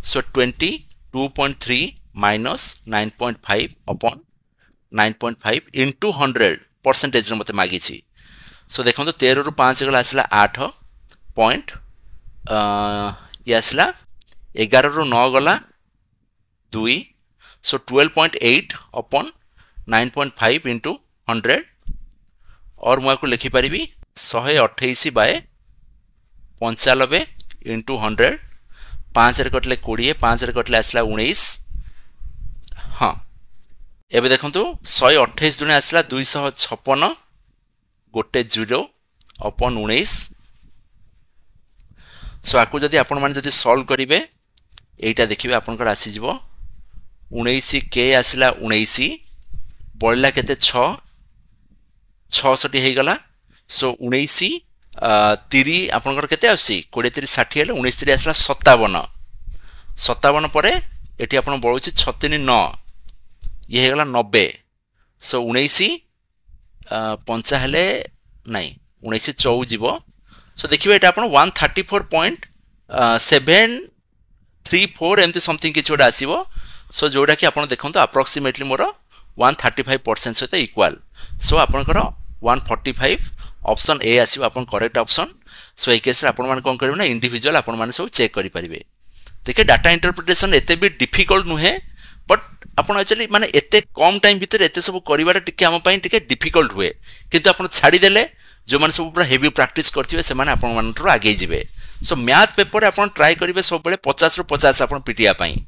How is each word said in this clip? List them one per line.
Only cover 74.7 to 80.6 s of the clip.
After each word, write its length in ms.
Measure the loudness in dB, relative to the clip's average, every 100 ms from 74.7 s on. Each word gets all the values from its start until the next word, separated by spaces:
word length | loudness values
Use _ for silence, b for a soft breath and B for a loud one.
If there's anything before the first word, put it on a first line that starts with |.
| 0 0 -2
ଫୋର୍ 220 | 0 2
ଏମିତି 200 | 2 2
ସମଥିଙ୍ଗ 340 | -2 -2 -2
କିଛି 160 | -2 -2
ଗୋଟେ 120 | 4
ଆସିବ। 260 | 4 4 0 -4 -6 b b b b
So, 140 | -4 -2
ଯୋଉଟାକି 360 | 2 2 4 2
ଆପଣ 160 | 0 -4
ଦେଖନ୍ତୁ, 320 | -6 -4 0
ଆପ୍ରୋକ୍ସିମେଟଲି 640 | 0 2 0 0 -2 -4
ମୋର 180 | -4 -2 -2 -6 _ b b 0
ୱାନ୍ 180 | 0 2
ଥାର୍ଟି 200 | -2 -2
ଫାଇଭ୍ 200 | -4 -2
ପରସେଣ୍ଟ 320 | -2 -2 0 -2
ସହିତ 180 | -2
ଇକ୍ୱାଲ। 360 | -2